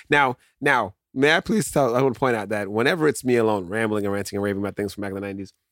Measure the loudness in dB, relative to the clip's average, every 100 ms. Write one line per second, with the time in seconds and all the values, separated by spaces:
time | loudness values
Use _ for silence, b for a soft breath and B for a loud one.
0 | B 2 2 0 _ _ 2 2 0 -8
1 | _ 0 2 2 2 -2 0 2 2 2
2 | 0 2 0 0 -2 -4 -2 0 0 2
3 | 0 0 0 2 4 0 -2 -2 -2 -2
4 | -2 -4 -4 -4 -2 -2 -6 -4 -6 -6
5 | -8 -8 -8 -10 -12 _ _